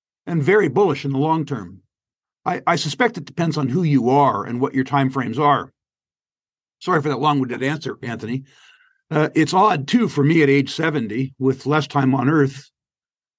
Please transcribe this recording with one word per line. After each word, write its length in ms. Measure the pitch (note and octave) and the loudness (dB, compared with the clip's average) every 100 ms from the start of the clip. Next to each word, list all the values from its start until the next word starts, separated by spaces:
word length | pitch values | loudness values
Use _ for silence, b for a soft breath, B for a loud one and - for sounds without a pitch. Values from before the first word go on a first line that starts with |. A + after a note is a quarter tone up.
| _ _ - | _ _ -6
and 160 | E3+ | -2
very 260 | C#3 G#3 E3 | 2 2 2
bullish 380 | D3 G3 D3 C#3+ | 2 0 0 -4
in 60 | |
the 60 | C3+ | -2
long 280 | D#3 D#3+ D#3 | 0 0 -2
term. 360 | B2 F#2 F#2+ _ _ _ _ _ _ F3 | -8 -10 -18 _ _ _ _ _ _ -6
I, 160 | F3 - | -4 -2
I 100 | E3 | -2
suspect 420 | D3+ - A#3+ F#3+ | -2 0 -2 -2
it 80 | - | -10
depends 320 | - E3 D3 | -6 -4 -2
on 120 | C3 | -2
who 140 | F3 | 0
you 260 | D#3+ C#3 A#2 | 2 2 4
are 360 | C#3 C#3 G2+ G2+ | 4 4 2 -4
and 140 | A#2+ | -4
what 140 | C3 | -2
your 100 | C3+ | -2
timeframes 540 | C3 C#3 C3+ C#3 A#2 A2 | -2 0 0 -2 -6 0
are. 340 | D3 C3 E2 _ _ _ _ _ _ _ _ _ _ _ | 2 2 -2 _ _ _ _ _ _ _ _ _ _ _
Sorry 220 | - E3+ | -2 0
for 80 | D3 | 0
that 100 | B2+ | 0
long-winded 420 | D3+ C#3+ B2 A2+ | 0 0 -2 -4
answer, 380 | C3+ D#3+ B2+ G#2+ | -4 -4 -8 -10
Anthony. 440 | A#2+ A2+ G#2+ C3 C3+ b b b b b - | -10 -8 -6 -8 -10 b b b b b -4
Uh, 180 | D#3 D3+ D#3 | 0 0 0
it's 180 | D#3 | 2
odd, 340 | F#3 G#3 E3 C3+ | 2 2 0 0
too, 200 | A#3+ G3 | 0 2
for 160 | C#3+ | 2
me 180 | C#3+ E3 | 2 4
at 80 | C#3 | 4
age 220 | C#3 C3+ | 4 0
seventy 600 | - D#3+ D3 A2 A2+ C3+ - | -2 -2 -2 -4 -4 -6 -2
with 280 | C3+ C3 C3 | -2 0 0
less 200 | D3+ C#3+ | -2 0
time 300 | C#3+ C3 C3 | 0 2 2
on 140 | B2+ | 2
Earth, 420 | D#3 C#3 - - _ _ _ _ _ _ | 2 0 -2 -20 _ _ _ _ _ _